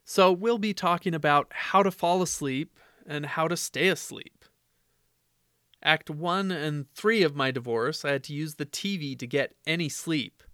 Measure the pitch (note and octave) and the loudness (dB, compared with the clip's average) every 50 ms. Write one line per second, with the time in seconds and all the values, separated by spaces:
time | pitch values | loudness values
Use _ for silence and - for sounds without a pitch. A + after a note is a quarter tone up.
0 | _ - - G3 F#3 F#3 F3+ F3 G3+ A#3 A#3 A3+ G3+ G#3+ G3 - - F3 F3 F3 | _ -2 4 6 6 6 6 4 2 0 0 2 0 -2 -2 0 0 0 0 0
1 | - F#3+ E3 D#3 D3 D3+ C#3+ C#3+ - - - - - - - G3+ G3+ F#3+ F3+ - | 0 -4 -4 0 2 4 4 4 2 0 -8 -10 -4 2 4 4 4 4 2 0
2 | - E3+ F3+ F#3 F3+ - - - D3+ C#3 C3 C3+ - - _ _ - _ _ _ | 0 2 2 2 2 0 -2 -4 -4 -2 -2 -4 -4 -8 _ _ -20 _ _ _
3 | - D3+ D3 D3 D3 C#3 - E3 D#3+ E3 F3 E3 - - - C3 D#3+ F#3+ E3+ - | -14 -10 -8 -8 -6 -6 -2 0 0 0 0 -2 -4 -6 -2 0 2 2 2 0
4 | - - - - - - _ _ _ _ _ _ _ _ _ _ _ _ _ _ | -4 -12 -12 -14 -16 -18 _ _ _ _ _ _ _ _ _ _ _ _ _ _
5 | _ _ _ _ _ _ _ _ _ _ _ _ _ _ _ - - D3+ D#3+ D#3 | _ _ _ _ _ _ _ _ _ _ _ _ _ _ _ -4 0 0 0 0
6 | - - D#3 D3 E3 F3 F3 F#3+ G3 F#3+ F3+ D3+ D3+ D#3 D3+ D3 C3+ _ - - | 0 -8 -8 -4 -2 -2 0 0 0 -2 -2 -2 -2 -4 -4 -4 -6 _ -10 -2
7 | - G#3+ A#3 A3 F3+ D3+ C#3 C#3+ C3+ C3 C3 B2+ A#2+ B2 A#2 A2+ A#2 C#3 D#3 - | 0 2 4 4 4 2 2 0 -2 0 -2 -2 -4 -2 -2 0 0 -2 -2 -4
8 | - C#3+ C#3 C#3 C#3 - D3 C#3+ D#3 D#3 D3+ - D3 D3 - - - G3 G3+ F3+ | -2 -2 -2 -2 -4 -6 -8 -6 -6 -8 -6 -8 -10 -8 -8 -6 -4 -4 -4 -4
9 | D3 C#3 C3 B2 F3 A#2+ - F3+ - - _ _ - D3+ D#3+ E3+ E3+ C#3 - - | -6 -6 -8 -8 -8 -2 -2 -2 -2 -2 _ _ -6 -4 -2 -2 -2 -4 -6 -6
10 | - E3 D#3+ D3+ A2 F2+ _ _ - - | -4 -2 -2 -2 -2 -4 _ _ -20 -20